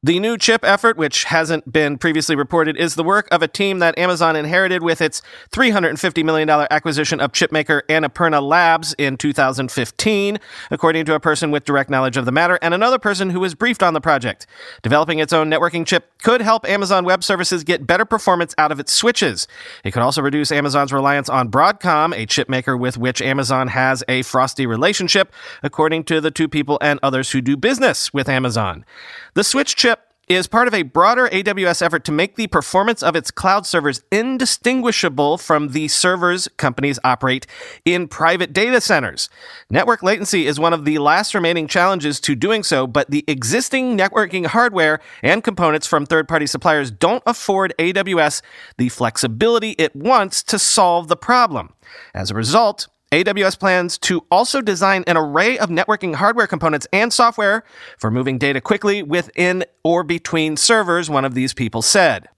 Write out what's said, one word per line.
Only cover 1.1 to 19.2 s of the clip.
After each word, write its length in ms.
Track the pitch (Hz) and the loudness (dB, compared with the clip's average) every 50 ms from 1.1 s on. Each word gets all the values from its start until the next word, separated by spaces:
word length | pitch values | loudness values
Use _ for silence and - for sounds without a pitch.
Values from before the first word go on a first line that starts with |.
| - - - | -2 -4 -4
hasn't 500 | - 170 165 160 156 165 156 - 139 113 | 0 0 0 0 0 -2 -4 -4 -2 0
been 240 | 156 151 143 143 | 0 2 2 -2
previously 380 | 131 - 170 156 160 147 - 160 | -2 -2 0 0 0 0 0 0
reported, 420 | 139 143 123 175 170 160 156 151 | -2 -2 0 0 0 0 0 0
is 160 | - 165 170 139 | -2 -2 -2 -2
the 100 | 156 165 | -2 0
work 240 | 165 196 208 208 - | 2 2 0 2 2
of 100 | 170 170 | 0 0
a 60 | 165 | 0
team 320 | 160 _ - 202 196 196 185 | -2 _ -2 -2 -2 0 2
that 180 | 175 170 156 | 0 0 2
Amazon 380 | - 175 180 180 156 170 165 160 | 0 0 0 0 2 0 0 0
inherited 480 | 156 151 151 175 185 190 185 185 180 165 | 0 -2 0 0 0 0 0 -2 -2 0
with 180 | 170 160 - | -2 0 0
its 220 | 165 156 - - _ - - - - _ | 0 -2 -2 -6 _ -14 -20 -20 -18 _
three 200 | - - 262 240 | -2 0 2 2
hundred 180 | 214 202 175 160 | 2 2 0 0
and 100 | 135 - | -2 0
fifty 220 | - 185 151 170 | -4 -2 0 0
million 260 | 160 160 160 156 156 | 0 2 2 2 2
dollar 200 | 156 151 151 147 - | 4 2 2 2 2
acquisition 500 | 151 151 - 165 147 143 151 - 160 - | 0 0 0 -2 -2 -2 -2 -2 0 -2
of 120 | 139 135 | -2 -2
chipmaker 500 | - - 175 - - 156 151 - 160 143 - - | 0 -2 -2 0 0 -2 0 0 0 -2 0 0
Annapurna 500 | 156 160 156 143 _ - 175 165 156 143 | 0 0 0 -2 _ 0 0 2 2 0
Labs 540 | 139 139 156 175 175 165 165 165 160 151 156 - | 2 2 2 4 4 4 2 2 0 -6 -4 -4
in 180 | 143 139 135 | -2 -4 -2
two 160 | 127 - 151 135 | -2 -2 -2 0
thousand 380 | - 143 131 131 123 135 123 | 2 0 0 0 -2 -6 -6
fifteen, 680 | - - 120 - - - - 214 214 202 202 202 208 208 - - - - - - | -4 -6 -6 -6 -6 -2 0 0 2 2 0 -2 -4 -6 -10 -14 -20 -18 -10 -8
according 360 | - 208 - 160 160 160 160 | -6 0 0 2 2 0 0
to 100 | 151 156 | 0 -2
a 40 | 151 | 0
person 300 | - 170 156 143 170 151 | 2 0 0 0 0 -2
with 160 | 147 143 - | -2 -2 -2
direct 240 | - 143 139 135 - | 0 0 0 0 0
knowledge 260 | 143 131 131 131 117 | 0 0 0 0 -2
of 100 | 135 123 | -2 -2
the 60 | 120 | 0
matter 280 | 123 151 170 175 180 170 | 2 2 2 2 2 0
and 140 | - 165 170 | 0 0 0
another 240 | 185 214 247 262 240 | 2 2 2 2 0
person 320 | - 208 202 180 196 190 | 0 -2 -2 -2 -2 -2
who 80 | 175 180 | -2 -2
was 160 | 185 185 160 | -4 -4 -2
briefed 260 | - 220 240 240 - | -2 -2 -2 0 2
on 140 | 196 175 160 | 2 2 2
the 40 | 156 | 0
project. 460 | - 165 151 135 117 120 98 _ - _ - - - - - - - | 0 2 0 2 0 -4 -6 _ -12 _ -20 -20 -20 -20 -20 -8 -2
Developing 340 | 113 131 147 160 160 165 | 2 2 2 2 2 0
its 160 | 156 156 143 170 | -2 0 2 2
own 160 | 160 156 156 | 0 2 2
networking 360 | 156 156 165 170 165 170 165 | 0 0 0 0 -2 -4 -2
chip 260 | - 180 170 - _ _ _ | 0 -2 -2 -2 _ _ _
could 200 | - 220 240 247 | 0 2 2 2
help 280 | 226 214 220 226 - - | 2 2 0 0 0 -2
Amazon 340 | 190 202 196 180 196 185 180 | -2 -2 0 2 0 0 2
Web 200 | 180 185 185 180 | 2 0 0 0
Services 400 | - 202 175 185 - 185 170 151 | -2 -2 -2 0 -2 -2 -4 -2
get 240 | - 175 160 143 | -2 -2 -2 0
better 180 | - 165 185 220 | 0 0 0 2
performance 480 | - 226 214 - - 185 175 170 160 - - | 0 -2 -2 2 0 0 0 0 -4 0 0
out 120 | 156 151 | 0 0
of 80 | 156 139 | 0 -4
its 140 | 147 - - | -4 -2 -2
switches. 540 | - - 233 233 - | 2 2 2 2 2